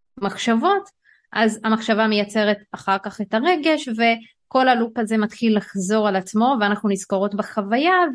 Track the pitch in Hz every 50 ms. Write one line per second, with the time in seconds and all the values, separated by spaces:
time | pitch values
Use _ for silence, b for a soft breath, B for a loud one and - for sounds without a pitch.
0 | _ _ _ 262 196 196 - - - 240 226 226 302 381 403 392 403 - _ _
1 | _ _ _ _ _ _ - 208 226 220 220 - - 220 220 220 - 233 214 214
2 | 220 214 214 208 202 208 - 220 208 214 208 208 - _ - - - - 294 294
3 | - 202 - - 196 - 220 226 277 359 359 311 285 320 311 294 - 254 220 220
4 | 233 233 226 226 - - _ _ _ - - 262 254 262 247 226 233 226 226 240
5 | 220 202 220 220 214 220 - - 233 226 214 202 - - - 196 180 185 214 220
6 | 214 208 190 190 185 - - 214 233 262 277 220 208 202 208 214 - 202 196 196
7 | - - 202 190 202 202 202 202 208 - - 220 196 196 226 262 311 359 370 359
8 | 349 302